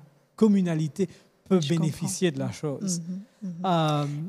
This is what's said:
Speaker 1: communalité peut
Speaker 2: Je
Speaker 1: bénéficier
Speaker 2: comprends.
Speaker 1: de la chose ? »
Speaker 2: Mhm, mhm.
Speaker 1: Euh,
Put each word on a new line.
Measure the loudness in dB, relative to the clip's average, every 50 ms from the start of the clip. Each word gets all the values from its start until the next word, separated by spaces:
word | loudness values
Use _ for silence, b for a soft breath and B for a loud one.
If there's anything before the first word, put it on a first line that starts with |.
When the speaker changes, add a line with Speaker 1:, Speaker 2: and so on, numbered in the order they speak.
| -6 -12 _ _ _ _ _
Speaker 1:
communalité | 4 4 6 6 4 4 2 0 0 -2 -2 -2 -4 -4 b b b b b b _ _
peut | 2 2 2
Speaker 2:
Je | 4 2
Speaker 1:
bénéficier | 2 2 2 0 0 -2 -4 -6 -2 0 -2 0
Speaker 2:
comprends. | 0 -2 -4
Speaker 1:
de |
la | -6 -6
chose ? » | -6 -6 -6 -4 -4 -4 -4 -4 -4 -6
Speaker 2:
Mhm, | -8 -10 -10 -12 -16 _ _ -12
mhm. | -10 -8 -4 0
Speaker 1:
Euh, | 2 2 2 2 2 2 0 -2 -2 -4 -6 -8